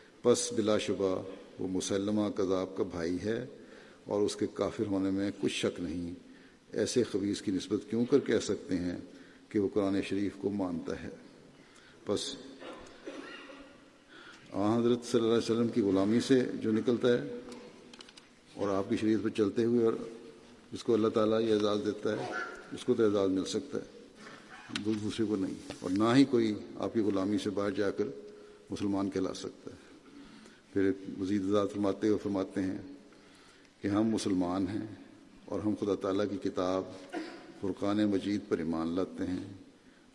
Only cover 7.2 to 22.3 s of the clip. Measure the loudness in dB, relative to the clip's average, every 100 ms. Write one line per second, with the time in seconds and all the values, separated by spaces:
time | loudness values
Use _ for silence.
7.2 | 0 -2 -2 -2 0 -4 -2 -2 4 4
8.2 | 4 0 2 -4 -2 -2 -2 -6 -10 -18
9.2 | -20 -20 -4 0 2 2 2 0 0 -2
10.2 | -2 -2 -4 -2 -2 -4 -4 -6 -8 -14
11.2 | -20 -20 -20 -20 -20 -20 -20 -14 -2 -2
12.2 | -2 -8 -14 -16 -16 -16 -18 -16 -14 -14
13.2 | -14 -14 -16 -18 -20 -20 -20 -20 -20 -20
14.2 | -20 -20 -8 0 2 4 4 2 2 2
15.2 | 6 4 4 2 2 2 4 4 4 4
16.2 | 6 4 4 -2 0 0 2 2 4 2
17.2 | 0 -10 -12 -16 -18 -20 -20 -20 -20 -20
18.2 | -20 -20 -18 -4 0 0 0 0 2 2
19.2 | 0 2 2 4 4 4 4 2 -6 -12
20.2 | -16 -20 -20 -20 -16 -8 2 4 4 4
21.2 | 4 4 4 4 4 2 0 -2 -2 -2
22.2 | -4